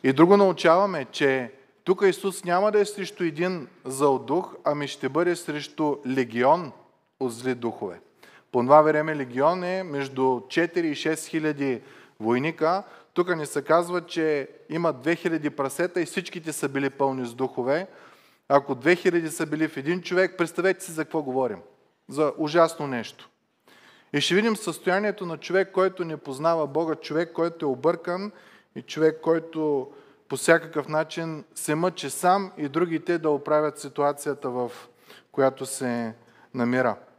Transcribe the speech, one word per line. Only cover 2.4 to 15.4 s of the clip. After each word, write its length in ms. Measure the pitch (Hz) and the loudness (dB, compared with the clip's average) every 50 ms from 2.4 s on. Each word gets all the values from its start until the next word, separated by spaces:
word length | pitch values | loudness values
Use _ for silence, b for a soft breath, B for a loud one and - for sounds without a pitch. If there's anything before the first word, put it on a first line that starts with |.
| - | -4
няма 280 | 175 175 180 202 214 | 0 0 2 2 2
да 80 | 202 214 | 2 2
е 60 | 202 | 0
срещу 380 | 202 208 202 190 - - - 180 | 0 -2 -10 -10 -12 -6 -4 -4
един 440 | 165 147 151 175 185 185 170 131 - _ _ _ | -4 -2 -2 -4 -4 -4 -6 -10 -14 _ _ _
зъл 340 | 131 131 135 147 143 135 127 | -10 -2 2 4 4 4 2
дух, 360 | 120 120 143 175 190 - - - - | 0 -2 -2 -2 -2 -4 -14 -6 -4
ами 240 | 147 147 147 147 | -4 -2 -2 -4
ще 220 | 139 - - - 131 | -8 -8 -6 -6 -2
бъде 260 | 135 156 175 175 175 | 0 0 0 0 0
срещу 600 | 170 - - 147 147 139 - - - 156 147 139 - - | -2 -6 -8 -8 -8 -8 -10 -6 -2 -2 -2 -2 -2 -4
легион 640 | 123 131 135 127 117 107 120 123 135 156 175 175 135 107 - _ _ _ _ _ _ _ _ | -4 -2 -2 -2 -2 0 2 4 4 4 4 0 -10 -14 -18 _ _ _ _ _ _ _ _
от 140 | 131 123 113 | -6 -6 -6
зли 220 | 113 123 127 123 | -4 -4 -4 -4
духове. 460 | 120 117 117 - - - 95 85 85 _ _ _ B B B B B B B | -2 -4 -6 -6 -6 -10 -10 -10 -12 _ _ _ B B B B B B B
По 100 | - 107 | 0 0
това 200 | 120 127 147 151 | 6 8 8 8
време 340 | 151 156 151 151 151 160 156 | 8 6 2 2 0 -2 -4
легион 480 | 147 135 123 120 127 139 160 180 185 180 | -6 -6 -6 -2 2 2 2 2 0 -4
е 200 | 180 185 190 190 | -4 -4 -4 -6
между 580 | 175 143 139 139 131 131 131 131 131 127 120 - - | -6 -6 -6 -6 -6 -2 0 2 2 2 0 -4 -4
четири 380 | - 165 170 170 - 185 165 | 0 0 0 0 0 -2 -2
и 80 | 160 143 | -2 -4
шест 320 | - - 160 160 156 - | -2 -2 -2 -2 -2 -6
хиляди 540 | - - 160 156 156 147 139 139 135 123 110 B B B B B B B _ | -6 -6 -2 -2 -2 -2 -2 -2 -2 -2 -4 B B B B B B B _
войника. 640 | 107 110 123 123 139 160 160 - 156 160 180 196 208 B B B B B _ | 0 0 0 2 0 -2 -2 0 0 0 0 0 -4 B B B B B _
Тук 220 | - 175 180 180 | -2 0 0 0
ни 100 | 160 151 | -4 -4
се 160 | 139 - 147 | -4 -6 -6
казва, 440 | 135 - 160 170 175 175 180 175 170 | 0 2 2 2 2 0 -4 -6 -6
че 440 | 170 - 170 160 156 151 143 135 - - - - - | -4 -4 -2 0 0 0 -2 -4 -8 -14 -20 -14 -8
има 240 | 151 165 170 165 143 | -4 0 0 0 -2
две 220 | 123 120 156 170 | 0 -2 -2 -2
хиляди 340 | 165 - 180 160 156 | 0 -2 -4 -4 -2